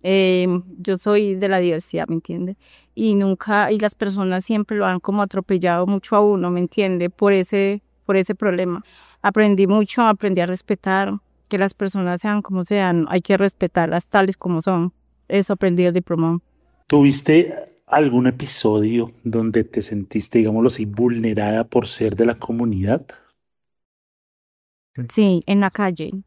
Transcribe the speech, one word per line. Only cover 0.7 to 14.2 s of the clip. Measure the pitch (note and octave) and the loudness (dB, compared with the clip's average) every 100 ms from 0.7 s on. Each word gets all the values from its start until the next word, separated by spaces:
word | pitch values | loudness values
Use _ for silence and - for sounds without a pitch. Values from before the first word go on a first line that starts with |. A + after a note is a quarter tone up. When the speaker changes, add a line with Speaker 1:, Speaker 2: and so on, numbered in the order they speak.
| - | -10
Speaker 1:
yo | F3+ F#3+ | -4 -4
soy | G#3 G#3 G#3 | 0 2 2
de | F#3+ G3 | -2 0
la | F#3+ | 0
diversidad, | F3 D#3+ - E3 D#3+ | 0 -2 -4 -6 -4
¿me | |
entiende? | E3 - E3+ F3+ G3 _ _ _ | -6 -6 -8 -8 -10 _ _ _
Y | - A3 G3+ | -2 0 2
nunca, | G3 F#3+ - G#3 G3+ | 2 -2 0 0 2
y | G#3+ | 0
las | G#3 | -2
personas | - G3+ G3 F#3+ F#3 | -2 -6 -2 -2 -4
siempre | F#3+ A3 G3+ G#3 | -2 -2 -2 -2
lo | F#3+ | -2
han | F#3 | -2
como | - G3+ | -2 -2
atropellado | G3+ F#3+ F#3+ F#3+ F3+ E3+ F3+ | -2 -4 -2 -2 0 0 0
mucho | G3 - G#3+ | -2 0 2
a | |
uno, | G#3 G3 F3+ | 2 2 0
¿me | F3 | -2
entiende? | F3 - G3 F3+ F3 | -2 -2 -2 0 -4
Por | - G3+ | 0 2
ese, | G3 F#3 G3+ G3 G3+ _ _ - | 2 0 0 0 -2 _ _ -2
por | F#3+ | 0
ese | F#3 | 0
problema. | G3+ G#3 F3+ F#3 F3 - _ _ _ | -2 -2 0 -2 -4 -10 _ _ _
Aprendí | G3+ G3+ G#3+ G3 F#3+ | -2 2 2 4 4
mucho, | G#3 G#3+ - | 2 0 2
aprendí | A3+ G3+ G#3 F3+ | 2 2 0 0
a | F3 | -2
respetar | F#3 - G3+ - F#3+ G3 G3+ _ _ _ | -4 -6 -4 -2 -2 -2 -6 _ _ _
que | G3+ | -2
las | F#3+ | -2
personas | - G3 G3 F3+ F3 | -2 -6 -2 -4 -4
sean | G#3+ G#3 | -2 -4
como | G3 F#3+ | -2 -6
sean, | F3 G#3 F#3 F3 D#3+ | -2 0 2 0 0
hay | F#3 | -2
que | - G3 | 0 0
respetarlas | G3 - F3 - E3 E3+ - | 0 -2 -2 0 0 -2 0
tales | G#3 | 0